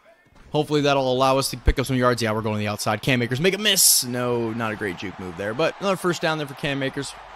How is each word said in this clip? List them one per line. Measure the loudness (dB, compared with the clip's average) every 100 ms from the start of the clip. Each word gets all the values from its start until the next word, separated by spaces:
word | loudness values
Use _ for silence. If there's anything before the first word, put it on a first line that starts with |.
| -20 _ _ -20 -4
Hopefully | -4 0 2
that'll | 2 2 2
allow | 4 4 4
us | 0
to | 0
pick | 0 0
up | 0
some | 2
yards. | 2 2
Yeah, | 0
we're | 0
going | -2 -2
to |
the | -2
outside. | -2 -2 -2
Cam | 0 0
Akers | 0 2
make | 2
a | 2
miss. | 2 4 6 4
No, | 0 -2 0 0 0
not | -2 -4
a | -2
great | -4 -4
juke | -8 -8
move | -10 -6
there, | -4
but | 0 0 0
another | -2 0
first | 0 0
down | -2 -2
there | -6
for | -6
Cam | -4 -2
Akers. | -2 -4 -8 -10 -16